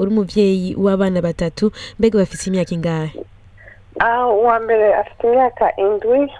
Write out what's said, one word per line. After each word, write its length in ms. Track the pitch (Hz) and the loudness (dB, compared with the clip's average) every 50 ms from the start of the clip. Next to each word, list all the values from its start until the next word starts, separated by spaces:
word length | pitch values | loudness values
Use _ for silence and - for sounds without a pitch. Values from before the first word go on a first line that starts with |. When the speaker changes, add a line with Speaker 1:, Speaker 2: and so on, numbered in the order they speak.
Speaker 1:
uri 80 | 190 196 | -2 0
umuvyeyi 640 | 220 214 196 170 - 214 202 196 190 190 180 185 - - | 0 0 -2 0 0 2 2 2 2 0 -2 -4 -4 0
w'abana 400 | 190 196 190 185 196 190 185 180 | 0 0 2 2 0 0 0 -2
batatu, 480 | 170 170 165 - 175 165 - - 208 214 - - - - - - | -2 -4 -4 -4 -6 -6 -2 -2 -2 -2 -2 -4 -12 -14 -4 -2
mbega 180 | 208 226 214 208 185 | 0 2 2 2 0
bafise 240 | - - - - 190 | 0 -2 -6 -6 -4
imyaka 240 | 185 185 170 - 180 | -2 -2 -2 -2 -4
ingahe? 460 | 170 165 170 165 160 156 156 - - - - - - - - - - - - - - - - - - | -4 -4 -4 -4 -4 -4 -6 -8 -12 -16 -18 -20 -20 -20 -20 -20 -20 -20 -20 -20 -20 -20 -12 -4 -2
Speaker 2:
Ah, 260 | - 233 233 247 247 247 214 | 0 0 0 0 0 0 2
uwa 280 | 202 233 240 233 226 226 | 2 4 2 2 2 0
mbere 300 | 226 233 220 214 208 - | 0 2 2 4 4 2
afite 340 | - 208 - - - - 233 | 2 -2 -4 -6 -4 0 2
imyaka 480 | 240 262 262 240 - - 220 - - | 2 2 2 0 0 0 0 0 0
indwi, 560 | - 196 202 208 202 202 220 247 277 285 269 - - | 0 -2 -2 -2 -2 0 2 2 2 2 0 -2 -2